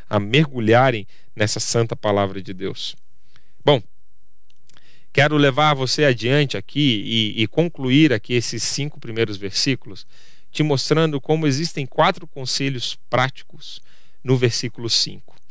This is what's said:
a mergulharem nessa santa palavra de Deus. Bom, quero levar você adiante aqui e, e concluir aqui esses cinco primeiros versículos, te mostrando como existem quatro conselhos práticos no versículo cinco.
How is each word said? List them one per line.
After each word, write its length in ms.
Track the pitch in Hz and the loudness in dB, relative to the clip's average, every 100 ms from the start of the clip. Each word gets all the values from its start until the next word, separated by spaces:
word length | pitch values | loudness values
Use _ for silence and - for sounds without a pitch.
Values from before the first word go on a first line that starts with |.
| - | -2
a 100 | 107 | -2
mergulharem 840 | 101 135 151 131 110 117 131 113 95 - - | 2 4 2 2 6 6 6 4 -2 -10 -8
nessa 240 | - 107 113 | -2 0 0
santa 380 | - 117 113 117 | 0 0 0 0
palavra 460 | 107 101 101 98 | 0 2 2 -2
de 100 | 92 | -8
Deus. 420 | 95 92 - - - - - - - - - | -6 -6 -6 -8 -8 -10 -10 -10 -10 -10 -2
Bom, 180 | 147 135 - - - - - - - - - - - - - | 2 2 0 -10 -10 -10 -10 -10 -10 -10 -12 -12 -12 -12 -4
quero 280 | - 147 151 | 2 4 6
levar 340 | 143 131 151 | 4 6 4
você 320 | 139 127 - | 4 0 2
adiante 540 | 147 117 113 143 143 98 | 4 4 2 2 2 -2
aqui 760 | - 139 147 107 101 113 107 107 | -4 2 2 2 0 0 0 0
e, 60 | |
e 40 | 107 | 0
concluir 680 | - 170 - 131 135 156 | 2 0 0 2 6 6
aqui 220 | 110 - | 4 0
esses 280 | 123 - 113 | -2 0 -2
cinco 380 | - - 147 143 | -2 -2 -4 -6
primeiros 380 | 117 113 110 98 | -6 -2 -2 -2
versículos, 680 | 98 - 139 127 - 92 - - - - - | -4 -2 0 0 -4 -10 -10 -10 -10 -10 -6
te 100 | - | 0
mostrando 560 | 151 135 - 156 160 143 | 2 2 2 2 2 0
como 280 | - 160 156 | 0 2 2
existem 400 | 131 170 - 131 | 0 -2 -4 -2
quatro 400 | - 170 190 170 | 2 2 2 -4
conselhos 720 | 143 127 - 139 127 - - - | -8 -4 -2 -2 -2 -4 -6 -2
práticos 720 | 120 131 - - 143 - - - - - - | 2 2 0 -10 -10 -10 -10 -10 -10 -10 -6
no 140 | 123 127 | 0 4
versículo 540 | 123 - 123 - 117 | 4 2 -4 -4 -2
cinco. 440 | - - 95 - - - | 0 0 -4 -10 -10 -10